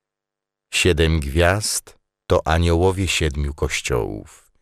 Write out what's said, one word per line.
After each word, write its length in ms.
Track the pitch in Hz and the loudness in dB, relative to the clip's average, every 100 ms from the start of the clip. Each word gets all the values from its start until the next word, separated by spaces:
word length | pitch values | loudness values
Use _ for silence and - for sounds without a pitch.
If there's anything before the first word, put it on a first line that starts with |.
| _ _ _ _ _ _ _ | _ _ _ _ _ _ _
Siedem 460 | - 92 80 80 80 | -2 2 2 2 2
gwiazd 760 | 71 73 85 101 - - - - _ _ - | 0 2 2 2 -2 -6 -8 -20 _ _ -2
to 200 | 90 - | 0 2
aniołowie 600 | 80 85 82 92 92 90 | 2 2 2 2 0 -2
siedmiu 460 | - 80 69 71 | -2 -2 -2 -6
kościołów, 960 | 67 73 - - 64 50 50 50 - _ _ | -4 -4 -4 -4 -4 -4 -8 -14 -20 _ _